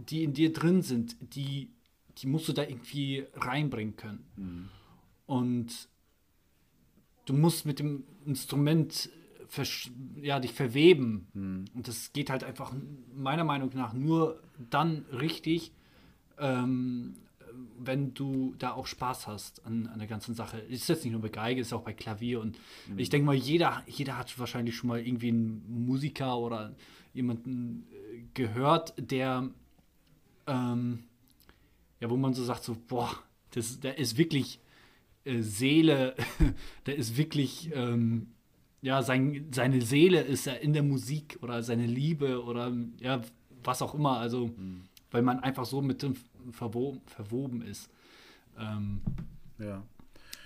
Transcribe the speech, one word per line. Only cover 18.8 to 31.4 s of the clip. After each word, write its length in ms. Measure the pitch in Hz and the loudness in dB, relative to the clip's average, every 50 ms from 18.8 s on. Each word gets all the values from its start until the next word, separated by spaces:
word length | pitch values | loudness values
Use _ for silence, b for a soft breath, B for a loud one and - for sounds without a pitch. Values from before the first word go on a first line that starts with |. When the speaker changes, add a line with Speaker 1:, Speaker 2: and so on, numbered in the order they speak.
| 123 | -6
Speaker 1:
Spaß 400 | - - - 131 123 127 123 - | -8 -6 -2 -2 -2 -2 -2 -6
hast 400 | - 107 101 - - - - - | -8 -8 -8 -10 -12 -16 -14 -6
an, 220 | 117 113 113 110 113 | -2 0 0 0 -2
an 100 | - 110 | -4 -6
der 100 | 107 104 | -6 -6
ganzen 280 | 110 104 - - 117 | -6 -6 -6 -6 -6
Sache. 240 | 117 110 101 - 113 | -6 -6 -8 -8 -10
Ist 280 | 110 - 123 123 - - | -8 -8 -8 -4 0 0
jetzt 160 | 170 160 - | 0 2 2
nicht 100 | 123 113 | -2 -2
nur 80 | 113 | -2
bei 80 | 107 110 | -2 -4
Geige, 320 | - 110 110 117 123 131 | -4 -4 -2 0 0 0
ist 120 | 120 113 123 | -2 -2 -4
auch 80 | 113 | -6
bei 120 | 110 113 104 | -6 -8 -10
Klavier. 480 | - - 113 110 101 113 120 123 120 | -8 -8 -8 -6 -4 -2 -2 -2 -2
Und 180 | 110 110 104 B B B B B B B | -2 -4 -6 B B B B B B B
Speaker 2:
Mhm. 120 | 101 98 | -6 -4
Speaker 1:
ich 100 | - - | -2 2
denke 160 | - 147 143 | 2 4 4
mal, 100 | 147 139 | 4 4
jeder, 480 | 135 120 135 151 175 170 139 117 - - - | 2 2 2 4 4 4 4 2 0 -6 -10
jeder 300 | - - 143 135 131 120 | -8 -6 -4 -4 -4 -6
hat 200 | 113 - - 123 | -8 -8 -8 -8
wahrscheinlich 380 | 123 117 - 123 117 117 117 | -8 -6 -4 -4 -2 -4 -4
schon 140 | - - 123 | -2 -2 -2
mal 100 | 117 117 | -2 -2
irgendwie 300 | 117 120 123 117 117 120 | -2 -2 -2 -2 0 2
einen 560 | 117 117 113 110 110 110 - 104 117 120 120 | 4 4 2 2 -2 -6 -8 -8 -4 -2 0
Musiker 520 | 123 131 135 139 151 139 - 139 131 123 120 | 0 0 0 0 -2 -2 -2 -2 -2 0 -2
oder 380 | 117 117 117 110 107 107 - B B B B B B B B | -2 -2 -4 -6 -6 -8 -12 B B B B B B B B
jemanden, 760 | 123 127 123 120 117 - 135 127 123 120 120 117 117 - - | -2 0 0 0 -2 -4 -6 -4 -4 -4 -6 -6 -8 -12 -14
äh, 280 | - 101 98 107 113 120 120 117 - | -18 -18 -16 -14 -14 -14 -16 -10 -4
gehört, 580 | - 127 110 104 123 131 143 160 160 160 - - - | -2 -2 0 0 2 4 6 6 4 2 -2 -8 -10
der, 520 | 127 - 139 131 131 131 131 127 127 131 - - - _ _ _ _ _ _ _ _ _ _ _ _ _ _ _ _ | -4 -2 0 0 2 0 0 0 -2 -4 -8 -12 -20 _ _ _ _ _ _ _ _ _ _ _ _ _ _ _ _
ähm, 580 | - 139 127 127 123 120 120 123 120 120 113 - - _ _ _ _ _ _ | -2 -2 0 0 0 0 0 0 -2 -2 -4 -8 -14 _ _ _ _ _ _